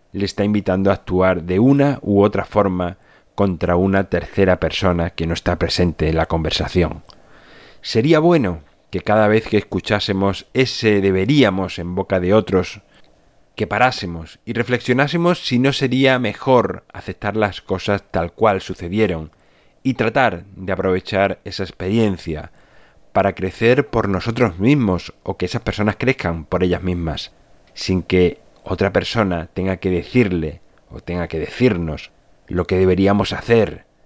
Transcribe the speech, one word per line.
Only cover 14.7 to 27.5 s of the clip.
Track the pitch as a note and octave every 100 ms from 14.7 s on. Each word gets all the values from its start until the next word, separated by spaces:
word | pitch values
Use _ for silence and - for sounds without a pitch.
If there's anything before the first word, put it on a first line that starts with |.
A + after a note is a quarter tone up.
| B2 - B2 C#3+ E3+ E3+ F3+ -
si | A#2+
no | C3+
sería | C3+ C3+ B2+ C3 B2+
mejor | A2+ G#2 - B2+ G2 - -
aceptar | - - F#2+ G#2 G#2+
las | G#2 G2
cosas | - F#2+ - G2+ -
tal | F#2 E2+
cual | - A2 G2
sucedieron | - F#2 F2 G2+ G#2+ E2 D#2 - _ _ _ _
y | C3+
tratar | B2 A2 B2+ B2 F2+ G2 F#2+
de | F#2+
aprovechar | F#2 F#2+ F#2 - G2 G2 - -
esa | -
experiencia | F#2+ - F2+ A2+ A2 F#2 - D2+ C#2+ - _ - - _ _
para | - G2
crecer | F#2+ F#2+ - A#2 B2 -
por | A#2 G2+
nosotros | F#2+ A#2 A#2 A#2 E2+
mismos | G#2+ D3 A2 F2+ - -
o | - F#2+
que | F2+
esas | A#2
personas | - G2+ G#2+ G#2
crezcan | B2 C3 F2+ E2+
por | D#2 F2+ F2+
ellas | E2+
mismas, | F#2 F2 E2 C#2+ - _ _